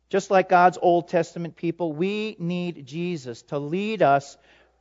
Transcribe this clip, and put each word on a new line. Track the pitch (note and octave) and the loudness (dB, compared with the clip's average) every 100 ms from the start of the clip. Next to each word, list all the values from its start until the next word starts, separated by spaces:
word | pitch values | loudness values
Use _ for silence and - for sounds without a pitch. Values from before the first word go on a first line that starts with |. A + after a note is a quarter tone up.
| _ | _
Just | F#3+ - | -4 2
like | F#3+ F3+ | 2 4
God's | F3+ F3+ - | 6 6 4
Old | F3+ F3 E3 | 2 2 0
Testament | E3+ D#3+ E3+ E3+ - | -2 -2 -6 -12 -6
people, | E3+ E3 E3+ | -6 -4 -6
we | D3 F#3+ G#3+ G#3+ - | -4 -4 -4 -6 -8
need | E3+ F3+ F3 D3+ | -6 -4 -6 -10
Jesus | B2+ D#3 F3 E3 B2+ A#2 | -12 -8 -8 -8 -10 -16
to | _ D3 | _ -8
lead | D3 F#3 G#3 G#3+ | -4 -4 -4 2
us | D3+ C#3 - - _ _ _ _ | 4 4 0 -14 _ _ _ _